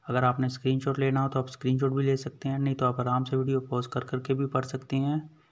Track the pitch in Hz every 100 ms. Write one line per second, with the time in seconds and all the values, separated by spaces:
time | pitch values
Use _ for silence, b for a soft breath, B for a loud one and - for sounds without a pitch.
0 | - 127 127 127 131 - 131 131 135 135
1 | 135 135 135 135 127 - 127 131 135 135
2 | 139 135 139 - 135 135 139 131 131 127
3 | 123 127 127 131 131 135 131 123 123 -
4 | 123 127 131 135 139 131 127 131 - 131
5 | 143 151 156 b b